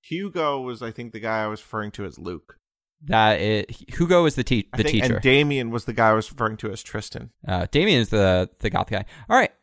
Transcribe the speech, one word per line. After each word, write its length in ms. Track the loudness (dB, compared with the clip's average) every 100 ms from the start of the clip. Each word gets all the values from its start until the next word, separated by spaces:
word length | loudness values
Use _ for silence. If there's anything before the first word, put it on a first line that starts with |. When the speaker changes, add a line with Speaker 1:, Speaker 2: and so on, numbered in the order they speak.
Speaker 1:
Hugo 580 | -8 -8 -6 -2 -2 -2
was, 220 | -6 -8
I 80 | -10
think, 220 | -10 -14
the 60 | -8
guy 220 | -4 -2
I 20 | -4
was 140 | -6
referring 280 | -8 -8 -8
to 120 | -8
as 140 | -12 -10
Luke. 400 | -12 -12 _ -20 _ _ _ _
Speaker 2:
That 360 | 0 4 4 4
is, 240 | 0 -2 -4 -12 -14 -4
Hugo 300 | 4 4 4
is 80 |
the 100 | 0
te-, 240 | 0 0 0
Speaker 1:
I 20 | -2
Speaker 2:
the 60 |
Speaker 1:
think, 100 | 0 2
Speaker 2:
teacher. 120 | 2
Speaker 1:
and 80 | 2
Damien 480 | 4 4 4 0 -4
was 160 | -6 -6
the 80 |
guy 160 | 2 4
I 40 |
was 160 | 4 0
referring 280 | -4 -4 -4
to 120 | -8
as 120 | -8
Tristan. 480 | -10 -10 -10 -12 -14 _ -6
Speaker 2:
Uh, 200 | -4 0
Damien 300 | 0 2 2
is 80 | 2
the, 400 | 2 4 4 0 _
the 100 | -4
goth 220 | -2 -2
guy. 160 | -6 -6 -14 0
All 60 | 2
right. 140 | 2 _